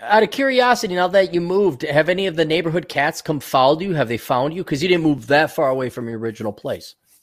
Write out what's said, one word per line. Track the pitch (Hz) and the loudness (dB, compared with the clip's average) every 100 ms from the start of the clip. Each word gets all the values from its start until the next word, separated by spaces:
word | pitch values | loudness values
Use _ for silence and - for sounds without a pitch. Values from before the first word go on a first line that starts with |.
out | 110 214 | 0 2
of | 214 | 2
curiosity, | - 269 254 247 240 214 180 | 0 0 2 2 2 -2 0
now | 180 | 2
that | 196 185 | 2 2
you | 175 | 0
moved, | 170 190 196 127 | 0 0 0 0
have | 147 147 156 | 0 2 2
any | 185 190 | 0 -2
of | 160 | 0
the | |
neighborhood | 156 165 170 170 - | 0 0 0 -2 -4
cats | 143 147 - | -2 -2 -2
come | - 147 | -4 -6
followed | - 139 131 156 | 0 4 4 4
you? | 196 | 0
Have | 156 117 | -2 -2
they | 117 | -4
found | - 127 143 | -2 -2 -2
you? | 180 | -4
'Cause | - 180 | -4 -2
you | 180 | 2
didn't | 175 | 2
move | 156 135 113 | 2 0 2
that | 143 151 | 2 2
far | - 135 | 0 0
away | 131 127 | 0 -4
from | - 117 | -6 -8
your | 113 | -6
original | 113 107 107 | -6 -6 -8
place. | 101 139 127 - - _ _ | -8 -8 -8 -10 -20 _ _